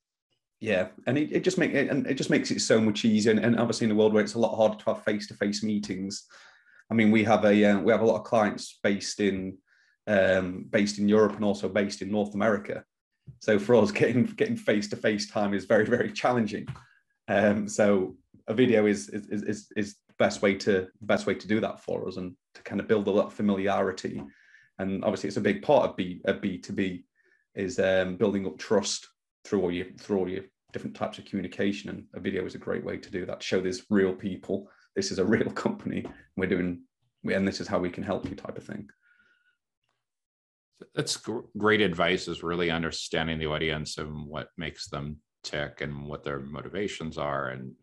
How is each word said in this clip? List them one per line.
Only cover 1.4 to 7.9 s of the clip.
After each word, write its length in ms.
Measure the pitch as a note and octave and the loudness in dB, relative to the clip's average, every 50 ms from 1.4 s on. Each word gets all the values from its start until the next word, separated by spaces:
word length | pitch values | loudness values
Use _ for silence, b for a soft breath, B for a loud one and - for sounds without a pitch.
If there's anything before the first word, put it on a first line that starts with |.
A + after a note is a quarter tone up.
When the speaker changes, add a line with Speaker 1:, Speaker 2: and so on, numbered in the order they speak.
Speaker 1:
just 160 | - F#3 - | 0 2 2
make, 160 | - D#3 - - | 2 0 2 2
and 340 | C#3+ C3+ - - C#3+ C3 | 2 0 2 0 -2 0
it 80 | - C#3 | -2 -2
just 140 | C3 - - | -2 0 2
makes 220 | D#3+ B2+ - - | 2 2 2 0
it 100 | D3+ - | -2 -2
so 180 | - - B2+ A2+ | 2 4 4 4
much 280 | A2 G#2+ G#2 - - | 4 4 0 2 2
easier. 260 | A#2 G#2+ G#2+ G#2 A#2 A2 | 2 4 4 4 4 4
And, 100 | G#2+ G#2 | 4 4
and 160 | A#2+ A#2 - | 2 2 2
obviously 280 | A#2 A2+ A2 - A#2+ | 2 0 0 0 0
in 40 | A2+ G#2 | 2 4
a 20 | |
world 180 | G#2+ G#2+ G#2+ G#2 | 6 4 6 6
where 100 | G#2+ G#2 | 4 2
it's 120 | G2+ - | 2 0
a 40 | A#2 | 0
lot 160 | A2+ G#2+ - | 0 0 2
harder 220 | A2 A2 G#2+ G#2 | 4 2 2 2
to 80 | - - A2+ G#2 | 0 -4 -4 -4
have 120 | - - | -2 -2
face-to-face 580 | A2 G#2+ G#2 G#2 - - - - G#2 G2+ - A2 | -2 -2 -2 -4 -8 -6 -4 -2 -2 -2 -2 -2
meetings, 640 | G#2+ G#2+ G2+ G#2 - G2 F#2 F#2+ G2 G2+ - - b b b b b b b b b b b b b | -2 -2 -2 -2 -4 -6 -6 -6 -8 -8 -10 -14 b b b b b b b b b b b b b
I 40 | A2 | 2
mean, 160 | A2+ A2 G#2 | 4 6 6
we 140 | A2 A2+ G#2 | 6 6 6
have 220 | A2+ A2 G#2 G#2 | 4 4 4 6
a, 180 | G#2 G#2 G#2 G#2 | 6 6 8 8
uh, 160 | G#2 G2+ G2 | 6 6 4
we 120 | F2 G#2+ | 4 4